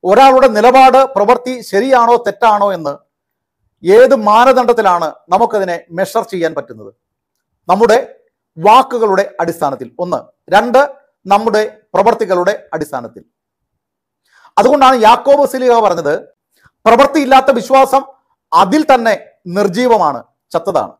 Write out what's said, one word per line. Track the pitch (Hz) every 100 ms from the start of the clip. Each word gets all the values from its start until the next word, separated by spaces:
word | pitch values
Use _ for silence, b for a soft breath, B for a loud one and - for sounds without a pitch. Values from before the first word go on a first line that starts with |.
ഒരാളുടെ | 175 208 269 262 226
നിലപാട്, | 214 226 262 262 262
പ്രവൃത്തി | 262 196 208 247 254 254
ശരിയാണോ | - 196 262 254 233 240
തെറ്റാണോ | 233 196 233 208 202
എന്ന് | 180 151 143 _ _ _ _ _ _ _ _ 170
ഏത് | 208 247
മാനദണ്ഡത്തിലാണ് | 262 208 214 247 254 240 240 202 175
നമുക്കതിനെ | 170 - _ 185 233 214 185 170 _
മെഷർ | 170 190 226
ചെയ്യാൻ | 208 185 160
പറ്റുന്നത്? | 147 - 110 107 _ _ _ _ _ _ _ -
നമ്മുടെ | 190 226 226 - - _ _ _ -
വാക്കുകളുടെ | 180 233 262 240 220 190 196 -
അടിസ്ഥാനത്തിൽ, | 170 165 147 135 117 -
ഒന്ന്. | 180 147 - _ _
രണ്ട്, | 190 240 240 285 - _ _ 185
നമ്മുടെ | 202 226 214 214 - _
പ്രവൃത്തികളുടെ | 175 202 233 214 185 180 214 -
അടിസ്ഥാനത്തിൽ. | 160 147 135 117 - _ _ _ _ _ _ _ _ _ _ _ b b -
അതുകൊണ്ടാണ് | 233 294 262 262
യാക്കോബ് | 214 247 277 277 277
സ്ലീഹ | 262 254 233
പറഞ്ഞത്, | 214 170 143 156 - _ _ _ _ _ 220
"പ്രവൃത്തിയില്ലാത്ത | 233 269 294 269 262 262
വിശ്വാസം | 240 - 269 262 269 269 _ _ _ _
അതിൽ | 165 190 294 302
തന്നെ | 254 226 196 - _ 180
നിർജീവമാണ്, | 175 208 175 254 226 160 127 - _ _
ചത്തതാണ്." | 165 - 165 104 -